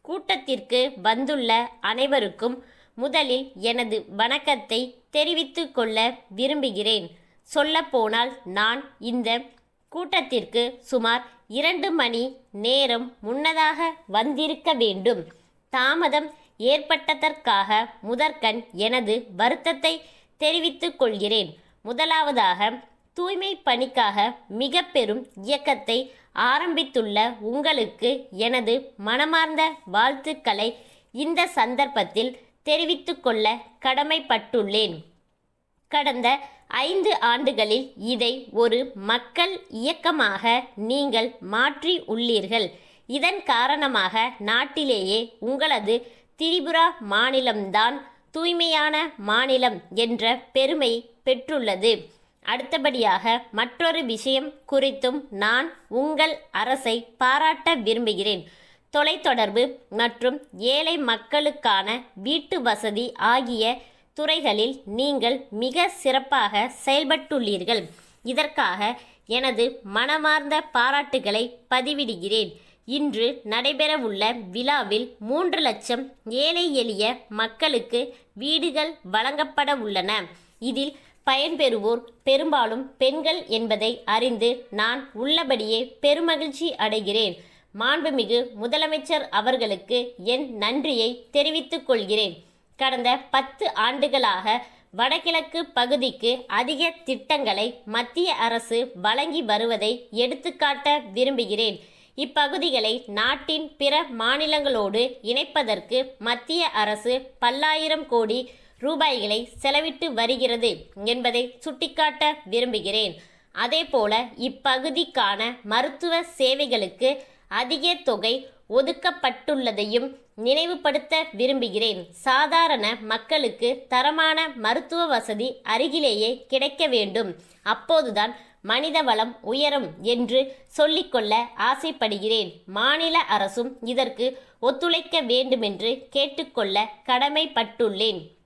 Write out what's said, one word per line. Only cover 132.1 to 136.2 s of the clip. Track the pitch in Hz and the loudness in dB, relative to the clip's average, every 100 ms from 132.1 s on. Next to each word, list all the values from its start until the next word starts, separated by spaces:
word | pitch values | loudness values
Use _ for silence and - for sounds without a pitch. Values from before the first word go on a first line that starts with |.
| 202 208 220 185 - - | 0 0 0 -2 -8 -10
மாநில | 196 247 302 330 330 | 0 2 2 2 2
அரசும் | - 214 196 220 240 262 | 2 2 0 -2 -4 -6
இதற்கு | 226 247 262 - 247 254 - _ | -4 0 0 0 -4 -4 -18 _
ஒத்துழைக்க | 240 269 349 339 320 339 | -2 0 0 0 0 -2
வேண்டுமென்று | 254 247 262 254 214 185 220 262 - | 2 2 2 0 0 -2 -2 -2 -2
கேட்டுக்கொள்ள | 277 | -2